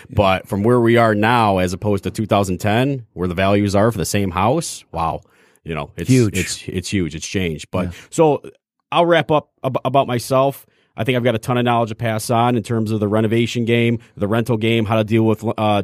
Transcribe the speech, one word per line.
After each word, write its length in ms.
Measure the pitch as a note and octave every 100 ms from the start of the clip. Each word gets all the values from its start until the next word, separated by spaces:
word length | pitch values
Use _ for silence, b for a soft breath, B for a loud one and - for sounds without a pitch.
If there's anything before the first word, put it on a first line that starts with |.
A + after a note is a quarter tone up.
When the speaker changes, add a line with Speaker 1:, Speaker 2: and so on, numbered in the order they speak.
| B
Speaker 1:
Yeah. 60 | G2+
Speaker 2:
But 320 | G2 F#2 -
from 140 | G2+
where 180 | G#2 B2
we 160 | A#2 A#2
are 180 | A2+ G#2
now, 420 | G#2+ B2 A2 F#2+
as 120 | F#2
opposed 320 | F#2 G#2 G2+
to 80 | F#2
two 140 | F2 G#2+
thousand 320 | G2+ G2 F2+
ten, 460 | G#2+ G#2+ C3+ C#3 A#2
where 140 | - F2+
the 40 |
values 400 | F2 F#2+ G2+ G#2
are 160 | G2 A2
for 80 | G#2
the 80 | D#2+
same 260 | G#2 G2
house, 520 | F2+ G#2 D#3 D#3+ - -
wow. 300 | E2+ E2 - - b b b
You 100 | - D#2+
know, 160 | C#2+ -
it's 140 | F2
Speaker 1:
Huge. 280 | B2+ A2+ F#2
Speaker 2:
it's, 300 | E2+ - -
it's 220 | F#2 -
huge. 260 | G2+ E2 D#2
It's 120 | -
changed. 440 | G2+ F2+ D2+ -
But 140 | F#2 F#2
Speaker 1:
Yeah. 60 | F2 -
Speaker 2:
so 340 | - D#3+ C#3 - - _ _ -
I'll 140 | D3+ E3+
wrap 260 | E3 C3+
up 200 | D3+ - _
ab-, 160 | C3+ B2+ C3
about 220 | C3+ A#2+
myself. 580 | B2 - C3 C3+ C#3 - _ _ -
I 80 | A2
think 100 | B2+
I've 80 |
got 100 | A#2+
a 60 | A2+
ton 180 | - B2
of 80 | A#2+
knowledge 240 | A#2+ A#2
to 60 | A2
pass 340 | A#2 A2 -
on 260 | A#2 A#2+ B2
in 60 |
terms 300 | G2+ A#2 G#2+
of 80 | A2
the 80 | G#2
renovation 580 | G#2+ A2 A2+ A#2 B2 A2+
game, 320 | A#2 A#2 A#2 B B
the 120 | G2
rental 300 | A2+ A2+ A2+
game, 280 | A2+ A2+ G#2
how 120 | A2
to 60 |
deal 200 | G#2+ A2+
with, 200 | A2 G#2+ G#2+ G#2+
uh, 240 | G#2+ G#2